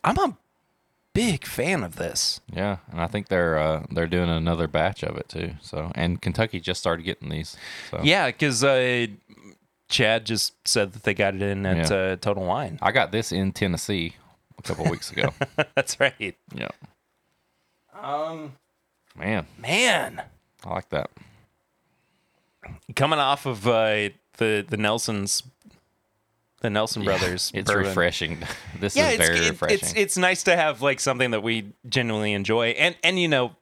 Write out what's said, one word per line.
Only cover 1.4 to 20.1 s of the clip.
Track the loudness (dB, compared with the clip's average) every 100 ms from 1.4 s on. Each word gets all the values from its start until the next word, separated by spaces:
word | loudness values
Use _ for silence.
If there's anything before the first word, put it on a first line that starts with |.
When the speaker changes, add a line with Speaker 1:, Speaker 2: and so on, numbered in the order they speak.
Speaker 1:
fan | -4 -4 0 0
of | -4 -6
this. | -4 -2 -2 -4 -8
Speaker 2:
Yeah, | -4 -4 -4 -8
and | -4
I | -2
think | -4 0
they're, | 2 4 2
uh, | 2 0 -2
they're | -2 0
doing | 2 2
another | 2 2 0 0
batch | 0 0 -2
of | -6 -6
it | -10
too. | -8 -8 -10
So, | -10 -8 -6
and | -2 0 0
Kentucky | -2 -2 -2 -2
just | -6 -2
started | -2 -2
getting | -4 -6 -6
these. | -6 -8 -12 -16 -14 -10
So. | 0
Speaker 1:
Yeah, | 2 2 0
'cause, | 0 0 2
uh, | 4 4 2 2 -2 -6 _ -20 -20 -20 _ _ _
Chad | 2 4 2
just | 0 -2 -2 _ 0
said | 0 0
that | -2
they | -2
got | 2 0
it | 2
in | -2 0
at, | 2 2 2
Speaker 2:
Yeah. | 2
Speaker 1:
uh, | 0 0
Total | -2 -2
Wine. | 0 -2 -2 0
Speaker 2:
I | 2
got | 4 2
this | 0 -2
in | 0 0
Tennessee | 0 0 0 -2 -2 -2 -8 _ _ _ -16
a |
couple | -8 -2 -2
weeks | -2 -6
ago. | -2 -2 -2 -4
Speaker 1:
<laughs> | -2 0
That's | 0 -2 0
right. | 0 0 -10 -10 _
Speaker 2:
Yeah. | -10 -10 -12 -20 _ _ _ _ _ _ _ _ _ _ -12
Speaker 1:
Um, | -4 -4 -4 -6 -12 -16 _ _ _ _ _ -8
Speaker 2:
Man. | -4 -4 -4 -10
Speaker 1:
Man. | -2 0 2 0 -2